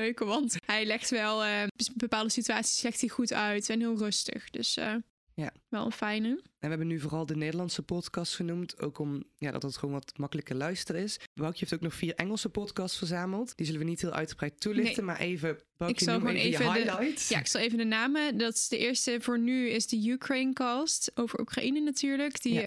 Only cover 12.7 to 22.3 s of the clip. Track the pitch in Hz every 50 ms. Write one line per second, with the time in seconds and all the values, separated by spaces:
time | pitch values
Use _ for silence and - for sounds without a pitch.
12.7 | - - 185 185 - - 190 160 175 175 180 185 185 202 247 233 - - 170 151
13.7 | 160 151 156 165 170 - - 170 - - 160 156 - - 151 147 - - - 214
14.7 | 208 247 233 233 208 233 196 160 165 - - 175 180 160 147 165 151 - - _
15.7 | _ - 175 175 240 - 185 - 233 - 202 240 - - 214 - 165 151 240 -
16.7 | 185 233 226 220 185 202 240 311 - - - - 226 - - - - - 220 233
17.7 | 220 226 226 220 220 220 233 269 285 311 302 294 240 208 233 233 226 - - -
18.7 | 240 - - 240 262 240 - 262 240 240 226 - 240 233 233 240 254 254 247 233
19.7 | 226 226 226 - 240 220 208 226 247 262 - - 269 254 262 262 262 - 262 240
20.7 | 240 262 311 320 - - - - - - 240 226 - - 226 - - - - 247
21.7 | 269 302 302 294 269 - - 277 277 269 285 294